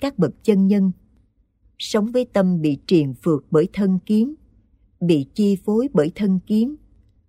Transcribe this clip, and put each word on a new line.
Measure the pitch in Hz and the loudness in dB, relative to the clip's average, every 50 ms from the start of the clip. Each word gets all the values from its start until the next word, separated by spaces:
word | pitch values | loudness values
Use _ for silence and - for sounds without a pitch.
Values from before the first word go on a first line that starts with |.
các | 269 285 277 - | -8 -6 -2 -2
bậc | 170 - - _ | -2 -2 -4 _
chân | - 220 208 190 196 | 0 2 2 4 4
nhân, | 190 208 202 190 185 180 _ _ _ _ _ _ _ _ _ _ _ _ _ _ _ _ - | 2 2 2 0 -2 -2 _ _ _ _ _ _ _ _ _ _ _ _ _ _ _ _ -16
sống | - - - 214 202 240 | -12 -4 -4 -2 -2 -2
với | 240 254 247 | -2 -4 -4
tâm | - - 202 190 185 180 165 | -2 0 0 0 2 0 0
bị | 156 151 143 139 - | 0 -2 -2 -2 -2
triền | - 196 160 143 135 123 | 0 2 2 2 0 -6
phược | - - 175 156 139 - - | -4 -2 -2 -2 -2 -2 0
bởi | 160 151 170 196 | 0 0 0 0
thân | - 196 202 190 190 180 _ | -2 -2 0 0 0 -2 _
kiến, | - 214 214 233 285 311 - _ _ _ _ _ _ _ _ _ _ _ - | 0 0 0 0 -2 -4 -12 _ _ _ _ _ _ _ _ _ _ _ -4
bị | 175 170 160 143 135 - - | 0 0 0 0 0 -4 -4
chi | - 208 202 196 | -2 0 0 0
phối | 185 - 208 208 226 262 285 | -2 -2 -2 -2 -2 -2 0
bởi | - - 147 165 - | 0 0 0 0 -2
thân | - 214 196 190 180 - | -4 -2 -2 -2 -2 -2
kiến, | - 208 214 233 269 302 - _ _ _ _ _ _ _ _ _ | -2 -2 -2 -2 -2 -6 -12 _ _ _ _ _ _ _ _ _